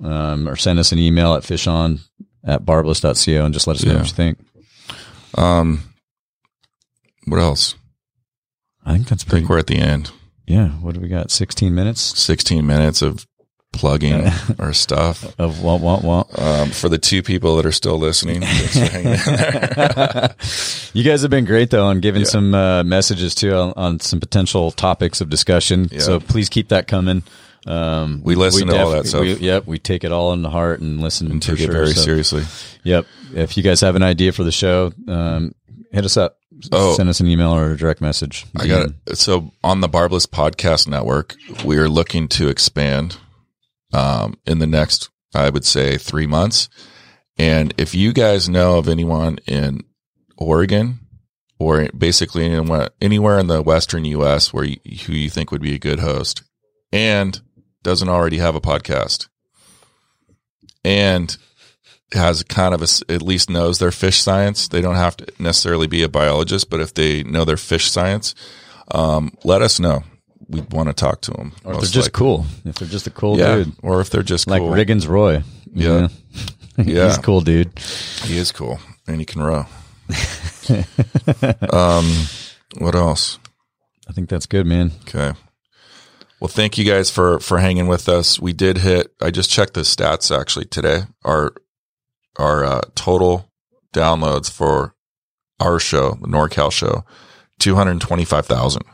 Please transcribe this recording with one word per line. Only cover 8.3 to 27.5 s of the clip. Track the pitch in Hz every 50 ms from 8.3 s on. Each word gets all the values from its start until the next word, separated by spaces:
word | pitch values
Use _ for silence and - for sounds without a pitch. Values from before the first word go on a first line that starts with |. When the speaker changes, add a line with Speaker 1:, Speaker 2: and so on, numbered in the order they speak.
| _ _ _ _ _ _ _ _ _ _ _ 73
Speaker 1:
I |
think | 78 92 123 -
that's | 101 90 -
Speaker 2:
I |
think | -
Speaker 1:
pretty | - 85 82
Speaker 2:
we're | 80 85 82
at | 78
the | - 78 71
end. | 71 73 76 73 76 - - - - _ _ _ _
Speaker 1:
Yeah. | - 82 107 104 82
What | 76 78 82 85 82
do | 90
we | 90 87
got? | 90 85 - -
Sixteen | - - 92 - - - 101 92 87
minutes? | 90 95 110 113 -
Speaker 2:
Sixteen | - - - - - - 85 - - - 90 78 76 73
minutes | 73 76 78 78 76 -
of | - 71 - - - - _ _ _ _ _ _ _ _
plugging | - - - 71 73 73 73 73 76 78 78 - 85 -
Speaker 1:
<laughs> | - - - -
Speaker 2:
our | - 76
stuff. | 73 - - - 73 73 80 85 80 - - - - -
Speaker 1:
Of | 87 82 80 82
what, | 87 85 87 87
what, | 80 85 90 - 85
what? | 85 85 87 - - - -
Speaker 2:
Um, | - 76 76 73 73 71
for | - - - 104
the | 82
two | 80 - - 98 95 87
people | - 98 90 78 82 80
that | 80 80
are | 80
still | 82 - - 92 82 80
listening, | 78 78 78 - - 85 82 87
thanks | 92 - 160 156 - - - 131
for | 117 -
hanging | - 90 - 120 117
in | 104 - 143 143
there. | - 156 156 - 123 - - 123 143 147 143 - 131 135 - - 123 117 123 - -
Speaker 1:
<laughs> | - - - - - - - - - - -
You | 104
guys | 117 151 151 143
have | 135 143
been | 135 135 120
great, | 90 107 113 120 117
though, | - 107 98
on | 101 98 92
giving | 87 107 95 104
Speaker 2:
Yeah. | 101 -
Speaker 1:
some, | - 104 101 98 98
uh, | 98 95 92 92 90 87
messages, | 87 90 95 95 - 104 85 90 85 -
too, | - 107 101
on, | 95 92 90 90 -
on | - 92 87 85 80
some | - - - 82
potential | - - - 101 92 - - 95 82 82
topics | - - - 90 87 - 92 82 - -
of | 90 76
discussion. | 78 76 - - 90 85 - - 92 92 92 85
Speaker 2:
Yeah. | - 73
Speaker 1:
So | 71 - 90 82
please | - - - 110 101 -
keep | - 117 104 -
that | 107 92 -
coming. | - 107 92 92 92 90 92 87 - - - - -